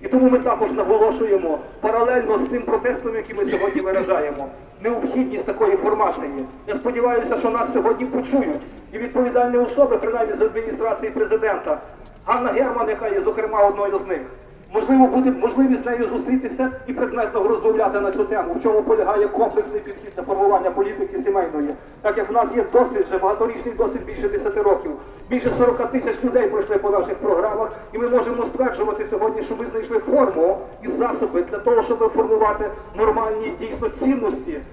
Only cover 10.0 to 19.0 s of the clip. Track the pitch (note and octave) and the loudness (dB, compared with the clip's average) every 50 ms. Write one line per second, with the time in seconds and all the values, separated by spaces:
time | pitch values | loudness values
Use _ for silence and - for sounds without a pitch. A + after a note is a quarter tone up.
10 | - A3+ A3+ A#3+ A3+ G#3+ G#3 - G#3+ - - A3 A3+ - - - A3 A3+ G#3 - | 0 -2 0 0 -2 -2 0 0 0 0 0 -2 -6 -6 -4 -2 -2 -2 -2 -2
11 | - A4 - - G#3+ - A3 G#3+ A3 G#3+ G3 - - E3+ D3+ - - - - - | -4 -6 -2 -2 0 0 2 0 2 0 -2 -2 -2 -2 -4 -4 -4 -16 -20 -20
12 | - - - - - - A3+ B3 B3 B3 - A3+ C4+ B3+ A#3 A#3+ A3 G#3+ G#3+ - | -20 -20 -20 -14 -2 0 0 0 0 0 0 0 0 0 0 -2 -2 -2 -2 -4
13 | A#3 G#3+ G3+ G3 - A3 - A3 A3 G#3+ A3 G#3 G3+ G3+ G3 G3+ G3+ G3+ G3 F#3+ | -2 -2 -2 0 0 0 -2 -2 -4 -2 2 4 4 4 4 2 -2 -2 -2 -2
14 | - F#3+ F3+ D3+ C3 - - - - - - - - - - A3 - - C4+ C4 | -2 -4 -6 -6 -6 -10 -16 -20 -20 -20 -20 -20 -20 -4 -2 -2 2 4 6 6
15 | C4 B3 - B3+ C4 C4 - - - - - B3 C4+ B3+ B3+ - - B3 A#3+ A#3+ | 6 6 6 4 2 2 2 2 0 0 2 2 4 4 2 0 0 -2 -2 -2
16 | A#3+ - - A#3 - - B3+ C4 - A3+ - - C4 C4 - - - - C4+ - | -2 -2 -2 -4 -2 0 0 0 0 -4 -4 -2 -2 -2 -2 -8 -10 -8 -4 -4
17 | B3 - - A#3+ A3+ G#3 - A3 F#3+ A3 A#3 - - A3 G#3+ A3 G#3+ G3 G3 G3+ | -2 -2 -2 -2 -4 -2 0 0 2 2 2 2 2 2 2 4 2 2 0 0
18 | G3 G3 F#3+ G#3 G#3 - A3 G#3 F3 E3+ - C4 - A3+ G#3+ G#3+ - - A3 A3 | 0 0 0 0 0 0 0 -2 -2 -2 -4 0 0 2 2 2 4 4 2 4